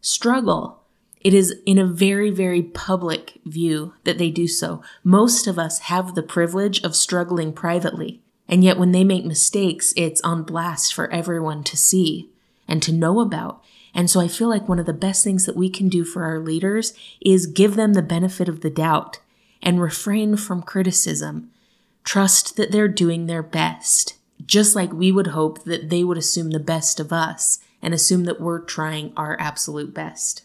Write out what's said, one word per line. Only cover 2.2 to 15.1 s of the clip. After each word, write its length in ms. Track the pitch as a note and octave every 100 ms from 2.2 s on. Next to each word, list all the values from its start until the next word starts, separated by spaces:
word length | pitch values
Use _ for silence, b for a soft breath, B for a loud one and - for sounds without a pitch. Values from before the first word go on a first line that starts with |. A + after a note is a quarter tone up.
| G#3
very 300 | F#3 F#3 F3
public 760 | E3+ - - F#3 E3+ D#3 - - D#3
view 480 | D#3+ E3+ D#3 D#3+ -
that 140 | - E3+
they 120 | E3+
do 180 | E3 E3+
so. 340 | - E3 D#3+ B B
Most 440 | F3+ G3 A#3 A#3+ G3+
of 100 | F3
us 220 | D#3+ -
have 360 | - F3+ F#3 F3+
the 80 |
privilege 580 | D#3+ F3 E3+ F#3 G3+ F#3
of 140 | E3 D#3
struggling 580 | - F3+ F3 F3 D#3
privately. 680 | D#3 E3+ F3 E3+ E3 D#3 - _ _ -
And 160 | F3+
yet 140 | F#3 F3+
when 140 | F3+
they 120 | F3+
make 200 | F#3+ F#3
mistakes, 720 | E3+ D#3 - G3+ F#3+ D#3+ - -
it's 240 | E3 D#3+
on 220 | E3 E3
blast 500 | D#3 E3 E3+ D3+ -
for 160 | - -
everyone 520 | E3+ E3+ E3 D#3+ D3+ C3+
to 120 | D#3
see 540 | - F#3 E3 D#3 - _ _ _ -
and 140 | D#3+
to 100 | D#3
know 300 | E3 E3 G#3+
about. 400 | A3+ D#3+ E3+ - b b b
And 160 | F3 F3
so 100 | F#3
I 80 | E3+
feel 220 | - A#3
like 180 | G#3+ G3+
one 120 | F3
of 60 | E3+
the 80 |
best 300 | D#3 F#3+